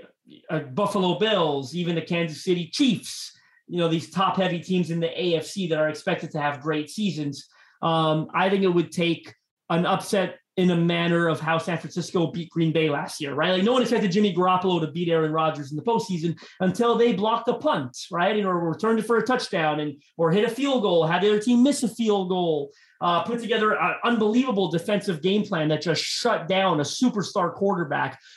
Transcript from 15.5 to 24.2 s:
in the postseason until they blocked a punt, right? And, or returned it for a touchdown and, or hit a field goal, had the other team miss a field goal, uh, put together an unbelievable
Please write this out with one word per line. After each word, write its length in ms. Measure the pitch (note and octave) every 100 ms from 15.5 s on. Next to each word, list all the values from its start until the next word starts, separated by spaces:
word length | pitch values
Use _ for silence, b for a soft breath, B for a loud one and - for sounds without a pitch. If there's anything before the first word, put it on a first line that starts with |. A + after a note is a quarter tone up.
| D3 C3+
in 60 | D3+
the 80 |
postseason 520 | A3+ A3+ A#3 F3 E3 D#3+ B B
until 400 | F#3+ F#3+ A#3 A3
they 140 | A#3+
blocked 340 | F#3 G#3+ A#3 -
a 80 |
punt, 420 | - D4+ G3 B2+ - -
right? 260 | F3 F#3 G#3+
And, 80 |
or 140 | F#3+ F3 E3+
returned 300 | D#3 A3 A3+
it 80 | A3
for 120 | A#3
a 60 |
touchdown 540 | A3 B3 - F3+ D#3 D3+
and, 240 | D3+ - b -
or 160 | E3
hit 120 | F#3+
a 60 | A#3
field 320 | A#3 C#4 B3+
goal, 240 | G3 E3+ D#3
had 160 | F3+
the 60 | G3+
other 100 | G#3
team 240 | A3+ A#3+
miss 220 | C4 -
a 40 | G#3+
field 400 | - A3+ G3+ F3+
goal, 440 | F#3 F3 D3+ C#3 b b b
uh, 220 | F3 E3+
put 180 | - A#3+
together 340 | G#3+ A3 G#3+
an 200 | F3+ F3 -
unbelievable 640 | A3+ A#3